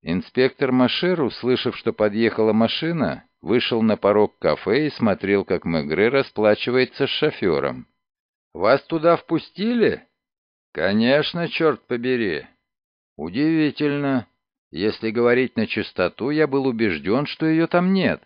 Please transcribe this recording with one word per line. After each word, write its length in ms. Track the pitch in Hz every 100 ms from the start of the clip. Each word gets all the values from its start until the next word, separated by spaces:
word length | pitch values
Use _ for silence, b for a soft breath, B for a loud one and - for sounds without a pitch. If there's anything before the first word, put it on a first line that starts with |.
Инспектор 680 | 80 82 - - 127 - 131
Машер, 500 | 127 127 - 175 175
услышав, 560 | 120 - 120 123 120 -
что 160 | 117
подъехала 580 | - 107 104 113 107 110
машина, 720 | 107 113 - 160 170 98 65 _ _
вышел 400 | - 120 - 113
на 160 | 110 104
порог 400 | 101 104 104 _
кафе 480 | 82 73 - 123 151
и 40 |
смотрел, 540 | - 113 90 98 101 90
как 200 | 87 82
Мегре 440 | 82 73 78 113
расплачивается 960 | 135 131 - 107 107 - 127 127 - 135
с 20 |
шофёром. 800 | - 151 - 98 71 69 64 60 _ _ _ _ _ _
"Вас 280 | 76 101 135
туда 320 | - 165 160 165
впустили?" 880 | - 160 - - 214 240 165 82 _ _ _ _ _ _ _
"Конечно, 760 | - 87 104 117 143 - 175 165
чёрт 340 | - 160 117 _
побери!" 580 | 120 123 127 107 73 - _ _ _ _ _ _ -
"Удивительно. 1120 | 78 101 156 160 151 - 151 143 143 131 104 _ _ _ _
Если 420 | 76 104 - 113
говорить 440 | 113 120 123 131 -
на 100 | 107
чистоту, 640 | - - - 90 - 127
я 180 | 151 151
был 200 | 139 135
убеждён, 580 | 117 113 78 78 120 147
что 200 | - 160
её 220 | 160 165
там 260 | 175 180
нет". 280 | 190 143 78